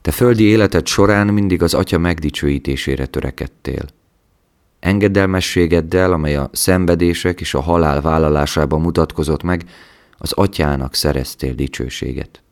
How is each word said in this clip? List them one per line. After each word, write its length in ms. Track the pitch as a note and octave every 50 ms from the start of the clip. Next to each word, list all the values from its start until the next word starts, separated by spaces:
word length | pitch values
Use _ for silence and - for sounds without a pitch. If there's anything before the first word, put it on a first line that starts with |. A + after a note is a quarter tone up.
te 100 | _ D2+
földi 320 | - - B2 B2 A#2+ A2 A2
életed 440 | G#2 A2 C3 G2+ F#2+ - E2+ D#2
során 400 | - - - G2 G2+ G#2 G2+ G2+
mindig 340 | G#2 G#2 G#2 G2+ F#2+ F2+ E2
az 120 | E2+ E2 -
Atya 240 | - F#2 - G2
megdicsőítésére 1080 | E2 E2+ E2+ E2+ D#2 D2+ D2+ - - - D2 C#2+ C#2 - - C#2 C2+ - C#2 C2+ C2 C2
törekedtél. 800 | B1+ - - - C2+ - - - A#1+ _ _ _ - C2+ C2+ C#2 D2+ _ _ _ _ _ _ _ _ _ _ _ _ _ _ _ _ _ _
Engedelmességeddel, 1300 | - F2+ G2 G2+ G2+ G2+ F#2+ G2 F#2+ F#2+ F#2+ F#2 F2+ - - F#2 F2 D#2+ F2 E2 D#2+ E2 F2+ F#2 F#2 F#2
amely 240 | F2+ D#2+ D2+ D2+ D2
a 140 | C#2+ C2+ C2
szenvedések 920 | - - - - F#2 F#2 F#2 E2+ E2+ E2 F2 E2+ E2+ - - F2+ F2 -
és 120 | E2+ - -
a 60 | C2+
halál 420 | C#2+ E2 E2+ E2+ E2 D2+ C#2+ D2
vállalásában 800 | C#2+ D#2+ D#2 D#2+ D#2+ D2+ D2+ D2 D2+ D2+ - D#2+ D2+ C#2 D#2 D#2
mutatkozott 600 | D#2+ E2+ E2 E2+ D#2+ - - - D#2 D2 D#2 D2 -
meg, 260 | F2 F2+ E2+ F2 - - - - - - _ _ _ _
az 140 | _ - -
Atyának 600 | - - G2+ G2 - - D#2+ D2 C#2+ C2+ C2 B1+ -
szereztél 600 | - - D2+ C#2+ C2+ C2 - - _ C2+ C2 B1
dicsőséget. 920 | - C#2 C2 - - A#1+ C2 - - - C2+ B1+ C2 C2 - - - _ _